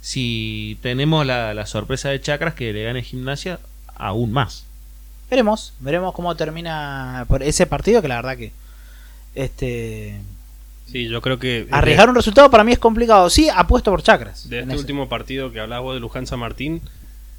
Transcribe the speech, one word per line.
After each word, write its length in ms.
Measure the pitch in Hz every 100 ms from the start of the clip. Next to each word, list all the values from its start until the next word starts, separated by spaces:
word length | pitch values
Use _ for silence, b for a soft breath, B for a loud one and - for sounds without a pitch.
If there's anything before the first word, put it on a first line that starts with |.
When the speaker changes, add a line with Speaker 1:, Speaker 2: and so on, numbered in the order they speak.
Speaker 1:
si 760 | - 135 120 113 110 107 107 107
tenemos 440 | 123 127 147 156 139
la, 280 | 123 113
la 120 | 107 104
sorpresa 420 | 110 - 131 139
de 120 | 139
Chacras 340 | - 147 165
que 180 | 160 120
le 120 | 104
gane 180 | 110 127
Gimnasia, 560 | 120 127 127 139 190 170 - - - -
aún 360 | 107 101 120
más. 320 | 123 120 - - - - - - - -
Speaker 2:
Veremos, 460 | 262 214 220 - -
veremos 340 | 131 165 185
cómo 200 | 170 175 165
termina 880 | 156 160 170 156 147 135 131 127 120
por 140 | -
ese 240 | 147 147 175
partido, 340 | 143 - 233
que 80 | 156
la 80 | 120
verdad 200 | 123 127
que, 160 | 110 - b b b b b b b
este, 840 | - 131 - 131 120 113 110 107 101 98 95 - - - - -
Speaker 3:
Sí, 160 | 127 117
yo 140 | 117
creo 180 | 127 127
que 300 | 127 120 107
Speaker 2:
arriesgar 380 | 143 147 151 226
un 80 | 247
resultado 340 | 220 208 277
para 140 | 240
mí 80 | 214
es 60 | 247
complicado. 500 | 233 220 233 214 175
Sí, 180 | - 311
apuesto 440 | 208 175 247 233
por 100 | 175
Chacras 460 | 196 196 110 - 123
Speaker 3:
de 80 | 120
Speaker 2:
en 60 |
Speaker 3:
este 120 | 127
Speaker 2:
ese. 60 | 139
Speaker 3:
último 280 | 143 143 127
partido 440 | 117 113 135 131
que 80 | 113
hablabas 240 | 110 120
vos 100 | 131
de 60 | 131
Luján 260 | 117 131 127
San 140 | 127
Martín, 400 | 117 - 135 165 b b b b b